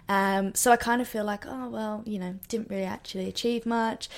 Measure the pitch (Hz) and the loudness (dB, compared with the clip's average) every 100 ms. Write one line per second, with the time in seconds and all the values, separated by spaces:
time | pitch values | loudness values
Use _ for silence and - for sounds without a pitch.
0 | - 196 196 196 196 - 247 233 233 240 | 0 2 4 2 0 4 6 6 6 2
1 | 240 220 208 202 - 254 247 220 214 214 | 0 -2 -4 -4 -8 -8 -8 -6 -4 -6
2 | 220 208 180 190 - 226 220 196 185 - | -6 -4 -4 -8 -6 -6 -4 -4 -4 -6
3 | - 202 190 190 233 240 226 233 226 220 | -8 -6 -4 -2 0 0 0 0 0 -2
4 | - | -10